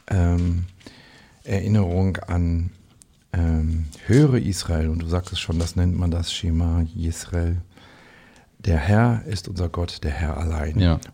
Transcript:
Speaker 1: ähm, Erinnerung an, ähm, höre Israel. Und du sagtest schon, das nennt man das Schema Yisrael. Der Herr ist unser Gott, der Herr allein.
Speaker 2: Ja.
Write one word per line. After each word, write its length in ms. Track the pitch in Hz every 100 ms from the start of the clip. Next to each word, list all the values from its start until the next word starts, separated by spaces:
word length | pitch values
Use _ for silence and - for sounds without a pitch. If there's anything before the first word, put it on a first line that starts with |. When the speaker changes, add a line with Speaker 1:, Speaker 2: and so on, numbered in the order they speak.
| -
Speaker 1:
ähm, 560 | 95 87 87 87 87 90 - - - - - - _
Erinnerung 720 | - 98 92 107 92 87 95 90
an, 520 | - 90 85 85 87 - - _ _ _ _
ähm, 540 | 85 82 80 80 82 78 - -
höre 280 | 117 147 123
Israel. 500 | 80 92 - 80 80
Und 120 | 82
du 40 | 82
sagtest 320 | 87 87 90
schon, 180 | - 85
das 180 | 85 -
nennt 220 | 90 87
man 120 | 87
das 220 | 82 82
Schema 500 | - 90 82 85 82 82
Yisrael. 680 | 90 82 - - 87 85 87 - - - - - - - - _ _
Der 180 | 98 80
Herr 480 | 76 104 120 113
ist 240 | - 92 -
unser 220 | 90 87
Gott, 340 | 85 87 -
der 60 | 78
Herr 260 | 78 76 73
allein. 420 | 82 80 76 78
Speaker 2:
Ja. 220 | 85 82 -